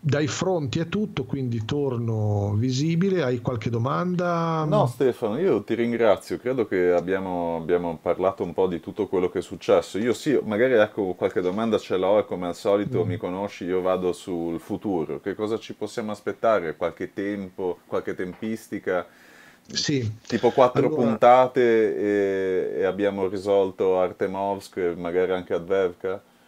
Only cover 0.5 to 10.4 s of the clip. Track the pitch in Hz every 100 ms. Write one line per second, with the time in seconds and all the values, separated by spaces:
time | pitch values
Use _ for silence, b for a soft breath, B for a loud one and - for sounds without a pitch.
0.5 | 180 139 165 165 196 214 - 135 143 127
1.5 | 117 110 147 143 120 117 110 104 104 101
2.5 | 104 127 127 156 165 196 185 131 127 127
3.5 | 123 117 117 120 156 180 180 175 170 165
4.5 | 160 151 208 160 120 135 113 113 113 190
5.5 | 113 104 113 117 117 113 92 - 90 123
6.5 | 131 107 95 90 87 85 95 95 87 85
7.5 | 82 80 87 87 80 - 82 92 95 92
8.5 | 80 92 85 - 92 98 92 90 95 85
9.5 | 92 - 98 - 95 117 107 - 127